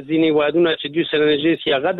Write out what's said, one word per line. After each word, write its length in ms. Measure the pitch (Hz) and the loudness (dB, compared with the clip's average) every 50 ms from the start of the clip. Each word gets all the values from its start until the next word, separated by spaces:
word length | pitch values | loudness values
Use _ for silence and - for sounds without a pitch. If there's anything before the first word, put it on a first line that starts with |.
| 139 135 | -2 -2
ځینې 200 | 160 160 165 160 151 151 | 0 2 2 2 2 2
وادونه 360 | 147 147 147 175 175 165 - - | 0 2 2 2 2 2 0 -2
چې 60 | - 143 143 | -6 -6 -4
دوی 100 | 165 160 - | -4 -4 -2
سره 120 | - 151 151 151 | 0 0 2 2
نږدې 240 | 151 143 147 165 165 - - | 2 2 0 0 -2 -2 -2
سي، 100 | 160 147 | -2 -2
هغه 160 | 135 135 175 190 185 | 0 0 -2 0 0